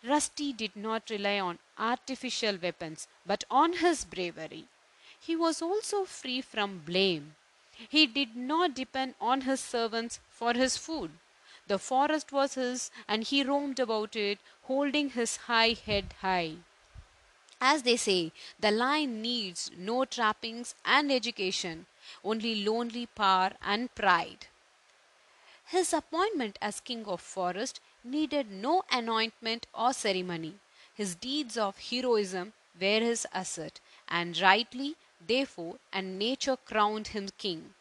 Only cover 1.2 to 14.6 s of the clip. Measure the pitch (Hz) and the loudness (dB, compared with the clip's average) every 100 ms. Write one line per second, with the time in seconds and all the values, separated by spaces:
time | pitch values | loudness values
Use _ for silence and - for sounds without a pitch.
1.2 | 202 202 185 170 _ - 220 247 - 262 | 0 0 -2 -4 _ -4 -2 -2 -4 -6
2.2 | 254 - 220 196 175 - 165 156 - _ | -4 -2 -2 0 -4 -4 -10 -10 -14 _
3.2 | 180 202 - 247 330 349 339 320 175 - | -4 -4 2 4 4 4 2 2 -2 -6
4.2 | 175 160 160 160 160 _ _ _ - - | -6 -6 -12 -12 -16 _ _ _ -20 -18
5.2 | - 330 330 320 330 415 - 415 381 - | -4 2 2 0 -2 -2 0 -2 -2 -8
6.2 | 262 254 - - 202 190 151 180 196 165 | -6 -6 -4 -2 -2 -4 -2 2 4 2
7.2 | 147 151 _ _ _ - 226 302 302 254 | -6 -20 _ _ _ -20 0 4 4 2
8.2 | 262 226 254 311 359 254 262 262 262 - | -4 -4 -2 2 2 0 -6 -2 -4 -2
9.2 | 220 262 262 269 - 240 226 226 233 - | 0 2 2 -2 0 -2 0 -2 -4 -8
10.2 | _ - 233 240 262 - - 320 170 156 | _ -4 0 2 2 0 -4 -6 -6 -10
11.2 | _ _ - - - 196 - 254 294 311 | _ _ -20 -20 -2 -2 2 2 4 2
12.2 | - 277 269 - 247 247 - - - 214 | 0 0 0 0 -2 -2 -8 -10 -4 -2
13.2 | 220 277 262 285 285 262 247 220 214 226 | 0 0 2 0 -2 -4 -2 -2 -2 -4
14.2 | 202 208 - - | -4 -4 -10 -20